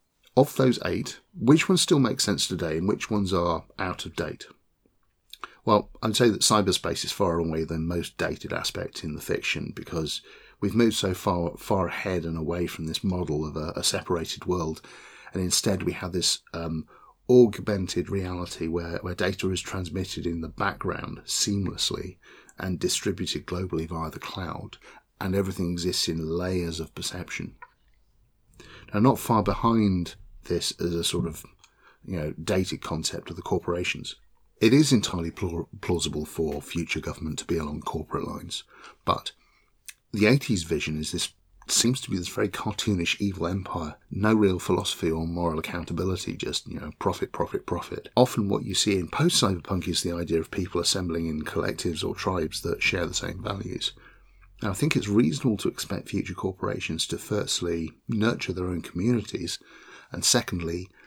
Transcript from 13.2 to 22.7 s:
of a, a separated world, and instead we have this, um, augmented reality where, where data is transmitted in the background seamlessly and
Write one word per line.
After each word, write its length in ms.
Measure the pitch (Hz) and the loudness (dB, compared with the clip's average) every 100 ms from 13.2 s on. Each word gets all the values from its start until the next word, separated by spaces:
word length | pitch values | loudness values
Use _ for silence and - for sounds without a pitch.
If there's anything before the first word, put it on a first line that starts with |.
| 80 76 78 | 0 0 -2
of 120 | 76 | -4
a, 160 | 78 - | -6 -2
a 80 | |
separated 640 | - 95 - 87 80 - 90 | -2 -2 -2 -2 -2 -6 -2
world, 360 | 90 80 80 - - - - - | -2 -2 -6 -12 -20 -20 -20 -8
and 80 | 98 | -4
instead 420 | 90 - 113 95 | 0 2 2 2
we 80 | 90 | 0
have 220 | 85 90 | -2 -4
this, 260 | 87 - - _ | 0 0 -2 _
um, 340 | 85 82 80 - - - _ - | -6 -4 -4 -6 -18 -20 _ 6
augmented 840 | 123 117 - 92 101 90 - 87 | 10 10 6 -2 -2 0 -2 -2
reality 580 | 98 92 90 87 - 82 | -2 -2 -4 -6 -4 -2
where, 300 | 85 85 82 | -2 -2 -6
where 180 | - 87 | -6 0
data 340 | 92 92 95 | 0 0 -2
is 100 | 92 | -2
transmitted 680 | - 95 87 90 92 - 85 | -4 -6 -4 -4 -4 -4 -4
in 140 | 82 | -4
the 60 | 80 | -6
background 720 | - 101 - 92 82 - - - | -2 -2 0 -4 -4 -8 -10 -4
seamlessly 920 | - - 98 92 - - - 90 - - - - - | -2 0 0 0 -2 -2 -2 -6 -12 -20 -20 -20 -8
and 200 | 92 | -4